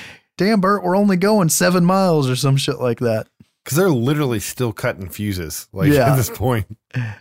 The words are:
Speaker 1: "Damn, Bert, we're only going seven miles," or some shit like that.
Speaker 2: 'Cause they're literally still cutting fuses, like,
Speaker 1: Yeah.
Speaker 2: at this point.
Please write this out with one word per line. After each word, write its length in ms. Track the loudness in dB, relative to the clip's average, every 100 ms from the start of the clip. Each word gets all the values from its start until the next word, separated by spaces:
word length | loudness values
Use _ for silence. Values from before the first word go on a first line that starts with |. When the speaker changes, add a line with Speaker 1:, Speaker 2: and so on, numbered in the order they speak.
| -20 -20 _ -4
Speaker 1:
"Damn, 240 | 0 2
Bert, 220 | 2 0
we're 120 | 0 2
only 200 | 2 2
going 320 | 2 2 2
seven 360 | 2 2 2 4
miles," 420 | 4 4 2 2
or 60 | 0
some 220 | 2 0
shit 220 | 0 -2
like 200 | -2 -2
that. 280 | -2 -2 -4 _ _ _ -6
Speaker 2:
'Cause 120 | 0
they're 120 | 2
literally 500 | 2 0 0 -2 -2
still 320 | -6 -6 -6
cutting 360 | -4 -6 -6 -10
fuses, 580 | -8 -6 -4 -8 -12 -12
like, 180 | -2 2
Speaker 1:
Yeah. 200 | 4 4
Speaker 2:
at 40 | 2
this 140 | 0
point. 340 | -4 -2 -2 -4 -12 _ -8 -8 -10